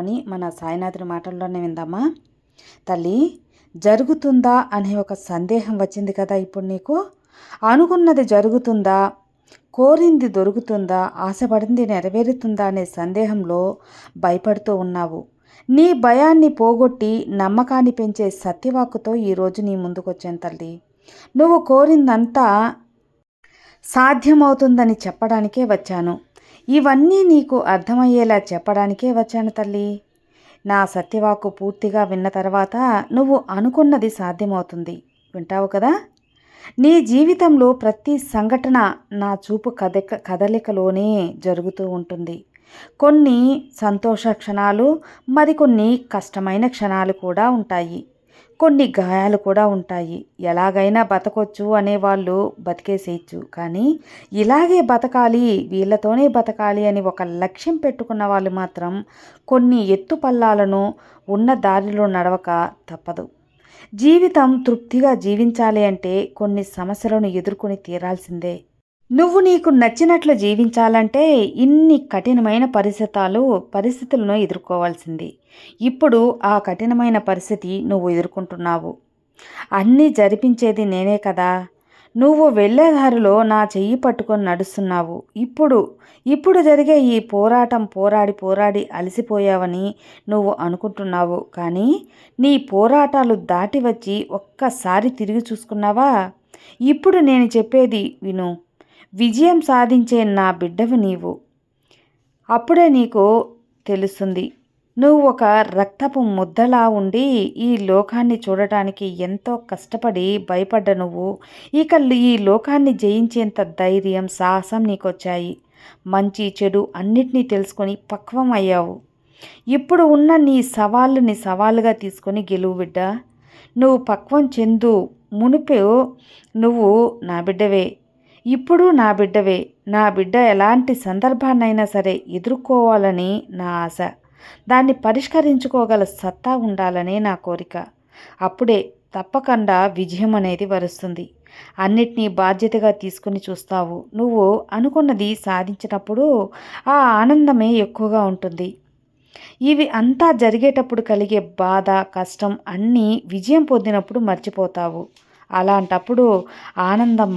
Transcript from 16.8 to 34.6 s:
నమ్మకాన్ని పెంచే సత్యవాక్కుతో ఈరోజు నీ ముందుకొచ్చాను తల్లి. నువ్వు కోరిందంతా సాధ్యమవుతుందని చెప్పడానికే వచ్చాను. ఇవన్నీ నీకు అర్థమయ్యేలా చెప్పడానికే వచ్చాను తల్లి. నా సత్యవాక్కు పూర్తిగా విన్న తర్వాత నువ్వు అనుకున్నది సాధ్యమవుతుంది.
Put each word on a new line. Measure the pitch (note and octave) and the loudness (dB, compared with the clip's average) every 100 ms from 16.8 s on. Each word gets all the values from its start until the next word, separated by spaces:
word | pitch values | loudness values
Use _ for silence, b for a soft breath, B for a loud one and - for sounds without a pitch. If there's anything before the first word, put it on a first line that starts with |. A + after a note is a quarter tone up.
| B3+ B3+ G#3+ A3+ - G3 | 2 0 -4 -2 -4 -4
నమ్మకాన్ని | F#3+ G#3+ B3 C4 B3 A#3+ | 0 0 0 2 2 0
పెంచే | A3 G#3 G3 F#3+ | -6 -4 -6 -4
సత్యవాక్కుతో | F#3 F3 C4 B3+ B3 A3 A3 A#3 G3+ | -8 -6 -4 -2 -4 -6 -6 -4 -2
ఈరోజు | F#3 F#3 F#3 | -2 -2 -4
నీ | G#3 F#3+ F3+ | -6 -4 -6
ముందుకొచ్చాను | F3+ F#3 F3+ F3 E3+ F3 | -8 -10 -10 -10 -10 -12
తల్లి. | D#3+ E3 E3+ _ _ b b b C4 | -12 -16 -16 _ _ b b b 2
నువ్వు | E4 E4+ E4+ | 4 4 4
కోరిందంతా | C4+ D4+ D#4 C4 A3+ A#3 B3+ C4+ D4+ A3+ - _ _ _ _ _ _ b b b b - | 4 6 4 4 2 0 2 2 2 0 -6 _ _ _ _ _ _ b b b b -6
సాధ్యమవుతుందని | B3+ C4 C4 C#4+ D4+ C#4 C4+ C4+ B3 A3+ A3 | 0 2 2 4 6 6 4 4 4 2 0
చెప్పడానికే | F#3 - A3+ A3 G#3 B3+ A#3+ | -6 -6 -2 -2 -2 -2 -2
వచ్చాను. | G3 G3 F3+ F3 - _ _ b b b | -2 -2 -6 -4 -6 _ _ b b b
ఇవన్నీ | C#4+ C#4 C4+ D#4+ G4 F#4 | 2 4 4 4 4 6
నీకు | D4+ C#4+ B3+ - | 4 4 -2 0
అర్థమయ్యేలా | F#3+ F3 B3 B3+ A#3+ A3+ G#3 G3+ | -2 0 2 4 4 4 2 0
చెప్పడానికే | E3+ G#3 G3+ G3+ G3 B3+ A3+ | -6 -2 0 0 -2 -2 -2
వచ్చాను | A3+ A3+ A3 A3 | -2 -4 -4 -4
తల్లి. | G#3 G3+ G3+ G3+ _ _ _ b b b G3+ | -6 -6 -6 -8 _ _ _ b b b -2
నా | G3+ F#3+ | 0 0
సత్యవాక్కు | - - A3 G#3+ G#3 G3+ G3 | -4 -6 -2 -2 -2 -6 -8
పూర్తిగా | G3 G3+ G#3 G#3 G3 | -10 -6 -4 -2 -2
విన్న | F#3+ F#3+ F#3+ | -2 -4 -4
తర్వాత | F#3+ G3 G3 A#3 B3+ G#3 - B3 | -4 -2 -2 -2 -2 -2 -2 -2
నువ్వు | C4+ C4+ - F#3+ | 2 0 -2 -4
అనుకున్నది | A#3+ B3+ D4 C#4 A3 A3 | -2 2 2 2 0 -4
సాధ్యమవుతుంది. | F3+ F3 G#3 F#3+ | -8 -6 -4 -4